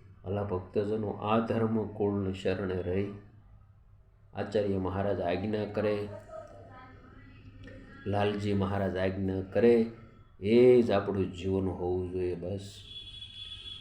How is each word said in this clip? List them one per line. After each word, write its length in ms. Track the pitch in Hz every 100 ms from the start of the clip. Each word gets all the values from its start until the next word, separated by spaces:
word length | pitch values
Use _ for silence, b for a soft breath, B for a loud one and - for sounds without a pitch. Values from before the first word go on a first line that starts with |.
| - -
ભલા 240 | - 101
ભક્તજનો, 680 | 95 92 95 110 101 110 104 101
આ 180 | 107 113
ધર્મકુળને 920 | 113 113 110 113 101 104 101 101 95
શરણે 420 | 95 98 95 98 92
રહી 260 | 90 92 101 104 - - - - - - - - - _ -
આચાર્ય 440 | - 101 110 101 95
મહારાજ 420 | 92 92 101 98
આજ્ઞા 440 | 87 92 104 107 104
કરે, 280 | 107 104 104 104 - - - - - - 269 - - - - - - - - - - - - -
લાલજી 480 | 101 104 101 104
મહારાજ 420 | 101 95 101 95 90
આજ્ઞા 440 | 95 95 95 95 95
કરે, 220 | - 117 117 113 - - - - -
એ 200 | 98 117 127 127
જ 60 | 113
આપણું 420 | 101 98 98 92
જીવન 400 | 90 92 95 95
હોવું 340 | 85 90 92 90
જોઈએ. 260 | 92 90 85
બસ, 320 | 85 101 101 - - - - - - - - - - -